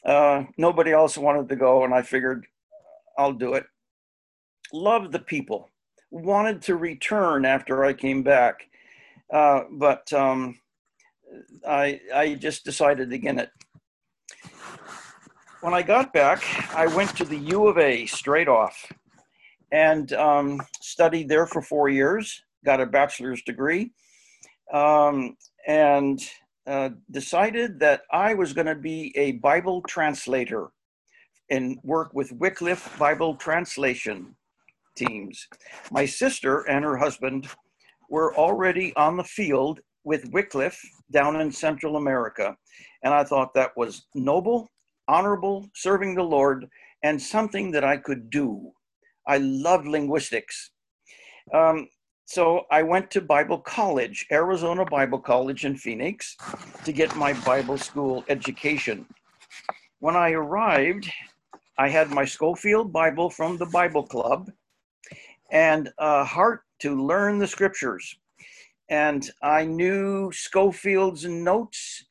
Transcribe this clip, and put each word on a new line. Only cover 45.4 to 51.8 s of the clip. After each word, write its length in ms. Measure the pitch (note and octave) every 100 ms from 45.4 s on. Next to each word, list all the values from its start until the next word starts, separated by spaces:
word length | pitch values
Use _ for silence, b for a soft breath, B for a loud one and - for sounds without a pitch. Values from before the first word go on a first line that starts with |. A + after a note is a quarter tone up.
| G3 G3 G3+
serving 420 | - F#3 G3 G3 F3+
the 60 |
Lord, 440 | E3+ C#3+ C#3 C3+ B2 b b b
and 180 | D3+ D3+
something 480 | - G#3+ G#3+ G3 G3
that 140 | D3+
I 120 | C#3 C#3+
could 320 | - C3 A2+
do. 440 | D3 C3+ G2+ - _ _ _ _ _ -
I 120 | C#3
loved 480 | C3+ C3+ D#3+ F3+ C#3+
linguistics. 840 | D3+ C#3+ C#3+ C#3 A#2 - - - _ _ _ B B B B -
Um, 340 | D3+ D#3+ D#3+